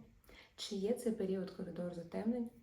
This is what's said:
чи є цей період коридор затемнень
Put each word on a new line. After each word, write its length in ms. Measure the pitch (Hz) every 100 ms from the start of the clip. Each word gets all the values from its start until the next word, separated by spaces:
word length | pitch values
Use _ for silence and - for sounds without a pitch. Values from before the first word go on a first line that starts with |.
| - - - - - -
чи 180 | -
є 180 | 196 202
цей 180 | 240 233
період 380 | - 190 190 180
коридор 440 | - 180 170 175
затемнень 560 | 175 165 185 220 247 233 -